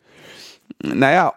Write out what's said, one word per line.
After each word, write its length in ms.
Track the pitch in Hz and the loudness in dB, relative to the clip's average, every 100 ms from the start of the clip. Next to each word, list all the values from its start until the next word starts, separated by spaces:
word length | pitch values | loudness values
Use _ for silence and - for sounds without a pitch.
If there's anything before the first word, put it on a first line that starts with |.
| _ - - - - - - - | _ -20 -20 -20 -20 -20 -20 -12
Naja, 520 | - - 135 175 160 | -6 0 2 2 2